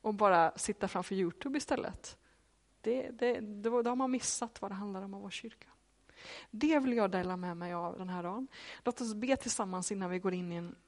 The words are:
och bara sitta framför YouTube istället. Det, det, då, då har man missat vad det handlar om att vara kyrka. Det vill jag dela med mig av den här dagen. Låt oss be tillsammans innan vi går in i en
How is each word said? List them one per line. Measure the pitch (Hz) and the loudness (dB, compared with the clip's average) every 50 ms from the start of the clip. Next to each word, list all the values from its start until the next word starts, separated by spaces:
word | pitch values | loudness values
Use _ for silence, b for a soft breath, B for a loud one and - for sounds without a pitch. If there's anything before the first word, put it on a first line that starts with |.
och | _ 220 214 | _ -2 2
bara | 196 214 202 185 170 165 160 - - | 6 6 8 10 10 8 8 4 0
sitta | - - 202 - - 190 | -2 -2 -2 -2 -2 -2
framför | - 185 180 - 196 | -2 -2 -2 0 0
YouTube | 190 190 170 175 - - 277 269 285 | 2 2 0 0 -4 -6 -2 -2 -2
istället. | - - 294 - - - 196 - - - - _ b b b b b b b b _ _ _ _ | 0 0 -2 0 0 -4 -8 -8 -12 -14 -16 _ b b b b b b b b _ _ _ _
Det, | _ 220 240 262 254 262 | _ 0 0 0 0 -4
det, | 247 220 254 247 240 262 | -4 0 0 0 0 0
då, | 226 208 208 202 208 226 233 247 233 | -2 -6 -8 -4 -2 2 2 4 2
då | 233 | 2
har | 247 | 2
man | 254 262 262 | 2 2 2
missat | 254 254 - - - - - 233 - - - | 2 0 0 -2 -2 -2 -4 -6 -6 -8 -8
vad | 196 | -6
det | 202 | -6
handlar | 190 202 208 196 190 196 | -6 -6 -6 -6 -6 -8
om | 196 196 | -8 -10
att | 196 | -10
vara | 202 196 | -10 -10
kyrka. | 185 - - 226 - _ - - - _ _ _ _ _ _ B B B B B B B B B | -10 -10 -12 -12 -14 _ -20 -20 -20 _ _ _ _ _ _ B B B B B B B B B
Det | B 214 262 302 320 294 | B 0 4 6 6 6
vill | 262 262 240 | 4 4 4
jag | 233 214 190 | 4 4 4
dela | 185 185 180 185 185 | 4 0 0 0 -2
med | 180 180 180 175 | -2 -4 -4 -4
mig | 170 175 175 175 | -4 -6 -4 -4
av | 170 170 170 - - | -2 -2 -4 -4 -6
den | 190 185 | -6 -6
här | 180 180 175 | -4 -4 -4
dagen. | 175 190 233 262 269 B B B B B B B | -4 -4 -4 -6 -8 B B B B B B B
Låt | 240 240 - | -4 -2 -2
oss | 254 226 214 | -4 -4 -4
be | 208 220 254 269 | -4 2 2 0
tillsammans | 262 - 247 - - 220 190 185 185 180 - 214 | 0 0 -4 -2 -2 -2 -2 -2 -2 -2 -2 -2
innan | 196 190 180 | -2 -2 -2
vi | 180 185 | -2 0
går | 185 196 180 | 0 0 -2
in | 180 180 175 170 | 0 -4 -4 -4
i | |
en | 170 170 170 - - _ | -6 -6 -8 -12 -16 _